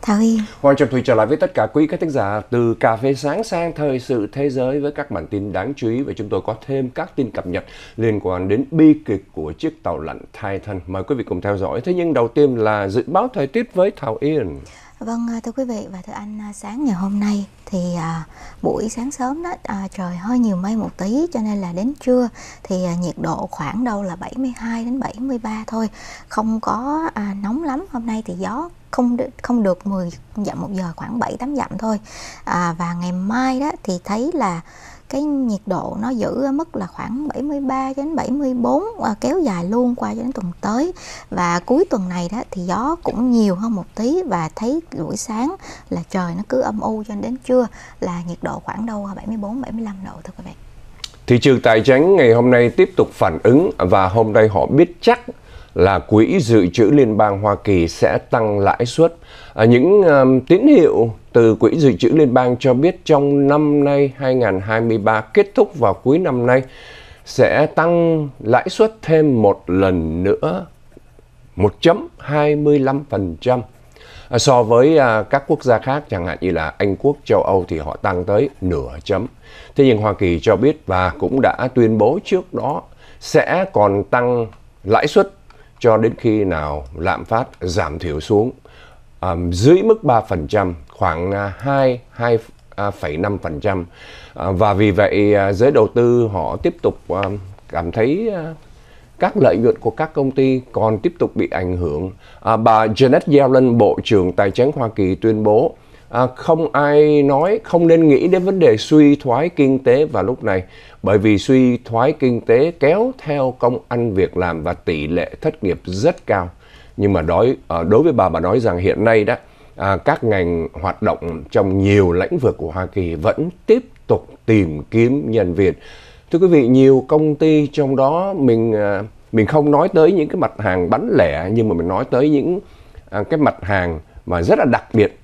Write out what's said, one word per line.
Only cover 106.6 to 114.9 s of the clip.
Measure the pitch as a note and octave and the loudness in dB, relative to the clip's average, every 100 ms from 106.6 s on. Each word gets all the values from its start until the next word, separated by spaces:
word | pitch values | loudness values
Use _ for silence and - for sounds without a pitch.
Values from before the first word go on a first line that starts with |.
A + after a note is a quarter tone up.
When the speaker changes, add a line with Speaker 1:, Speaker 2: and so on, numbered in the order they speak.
| D#3+ | 2
Speaker 2:
ai | C#3+ C#3+ D3 D3+ D3 | 0 2 2 4 4
nói, | C#3 C#3 E3+ A3+ | 4 2 0 -2
không | - F3 E3+ | 0 2 4
nên | E3 D#3+ | 6 6
nghĩ | C#3 F3 | 4 4
đến | F#3 | 0
vấn | F3+ F#3+ | 0 2
đề | D#3 G#2+ | 4 4
suy | - D3+ D3 C#3+ | 4 6 6 4
thoái | C3+ A#2+ E3+ | 0 -2 -2
kinh | E3+ C#3 C3+ | 0 2 2
tế | C3 B2 D3+ | 2 2 2
vào | B2 | 0
lúc | F#2+ B2+ | -2 -2
này, | A2 F#2+ F2+ - - - | -2 -4 -4 -16 -20 -8
bởi | G2 G#2 | 0 2
vì | G#2+ G#2 | 4 2
suy | - C3 B2+ A#2+ | 4 4 4 0
thoái | - A2+ C3 | -4 0 0
kinh | D3+ C3 A#2+ | 0 -2 -2
tế | - A#2 D#3 E3+ | 2 2 2 2
kéo | C#3+ F3+ A#3+ B3+ | 0 2 0 -4
theo | - C#3+ C3 B2 | -6 -2 -2 -2
công | A#2+ B2 - | -2 -2 -6
ăn | A#2+ A#2+ | -4 -2
việc | F#2+ F2+ F2+ | 0 0 0
làm | F2+ E2 | -4 -4
và | D#2 | -6
tỷ | F2 - | -6 -4